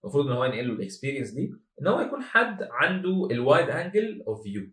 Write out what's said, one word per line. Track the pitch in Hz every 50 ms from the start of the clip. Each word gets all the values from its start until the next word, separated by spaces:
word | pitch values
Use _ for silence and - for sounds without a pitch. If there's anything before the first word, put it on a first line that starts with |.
| -
المفروض | 98 110 143 143
إن | 127 123
هو | 123 127
ينقل | 127 107 110 123
له | 123 110
الإكسبيرينس | 101 95 95 - - 131 139 139 139 135 113
دي، | 110 135 185 - - - _ _ _ -
إن | 143
هو | 180 233 -
يكون | 247 262 277 285
حد | 254 - - 226 240 226 208 190 - -
عنده | - 123 147 175 185 185 185 185 185 185 185 185
ال | 135 120 123
wide | 135 147 170 170 -
angle | 143 - 175 180 190 214 226 226 208 - - - 110
of | - -
view. | 101 - 104 95 -